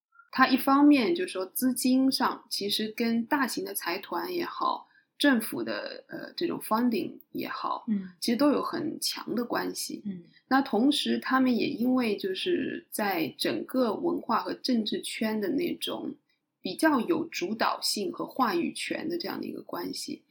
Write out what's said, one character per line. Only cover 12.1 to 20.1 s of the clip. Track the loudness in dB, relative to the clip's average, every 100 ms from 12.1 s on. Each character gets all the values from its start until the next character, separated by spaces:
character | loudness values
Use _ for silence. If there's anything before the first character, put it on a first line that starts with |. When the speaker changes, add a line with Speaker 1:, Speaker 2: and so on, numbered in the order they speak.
| 0
Speaker 1:
就 | -4
是 | -4 0 0 -2 -6 -8
在 | -4 -2 0 -2 -2
整 | -2 -2
个 | -2 0 0
文 | 0 0 -2
化 | 0 -2
和 | -2
政 | -4 0 0
治 | 0 -2
圈 | -4 -4 -2 0
的 | 0
那 | 0 -2
种 | -2 -6 -6 -8 -10 _ _ _ _
比 | -8
较 | 2 4 4
有 | 2 0 -2
主 | -4 -4
导 | 0 0 0
性 | -2 -2 -4
和 | -4 -6
话 | 0 0 2
语 | -2
权 | -4 -6 -4 -4
的 | -4
这 | -6
样 | -6
的 | -8
一 |
个 | -10
关 | -10 -8 -8
系， | -8 -10